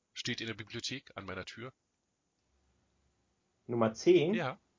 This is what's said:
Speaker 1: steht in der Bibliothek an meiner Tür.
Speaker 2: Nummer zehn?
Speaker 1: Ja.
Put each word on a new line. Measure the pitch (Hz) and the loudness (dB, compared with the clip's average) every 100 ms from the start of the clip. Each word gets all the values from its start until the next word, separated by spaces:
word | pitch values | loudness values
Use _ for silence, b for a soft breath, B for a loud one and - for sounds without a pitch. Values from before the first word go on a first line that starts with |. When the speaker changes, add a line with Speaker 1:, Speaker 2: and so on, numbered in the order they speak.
| _ | _
Speaker 1:
steht | - 123 117 | -10 -6 -6
in | 113 | -6
der | 107 | -8
Bibliothek | 107 120 - 131 - - | -10 -10 -8 -10 -12 -12
an | 95 | -8
meiner | 92 90 | -8 -10
Tür. | 113 127 - _ _ _ _ _ _ _ _ _ _ _ _ _ _ _ _ _ _ - | -12 -14 -18 _ _ _ _ _ _ _ _ _ _ _ _ _ _ _ _ _ _ -4
Speaker 2:
Nummer | 117 110 | 2 2
zehn? | - 170 180 160 | 4 6 8 6
Speaker 1:
Ja. | 208 135 - _ | 0 -2 -6 _